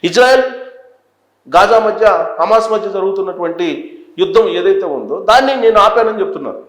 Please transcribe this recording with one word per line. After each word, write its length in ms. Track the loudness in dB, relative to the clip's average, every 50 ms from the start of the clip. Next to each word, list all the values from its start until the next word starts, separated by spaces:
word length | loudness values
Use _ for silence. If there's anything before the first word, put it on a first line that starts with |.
| -6 -2
ఇజ్రాయెల్, 380 | 2 2 4 4 4 2 2 -2 -6 -12 -16 -18 -20 -20 -20 _ _ _ _ _ _ _ _ _ _ _ _ 0 2
గాజా 240 | 2 4 4 4 2 2 0
మధ్య, 180 | -2 2 2 2 2 2 -2 -6 -4 -4
హమాస్ 300 | -2 2 2 0 2 0 -4
మధ్య 140 | -4 -4 -4 -6 -4
జరుగుతున్నటువంటి 680 | -4 -2 -2 -4 -6 -6 -6 -6 -6 -8 -6 -4 -4 -6 -6 -8 -12 -16 -20 -20 -20 _ _ -4
యుద్ధం 240 | -4 2 4 2 2 2 0 -2
ఏదైతే 260 | 0 0 0 0 -2 -6 -8 -8
ఉందో 180 | -8 -8 -10 -6 0 2
దాన్ని 240 | 4 4 4 2 0 2 2
నేను 140 | 2 4 4 4 4
ఆపానని 340 | 4 2 0 0 -2 -4 -4
చెప్తున్నారు. 380 | -6 -6 -10 -10 -10 -12 -12 -16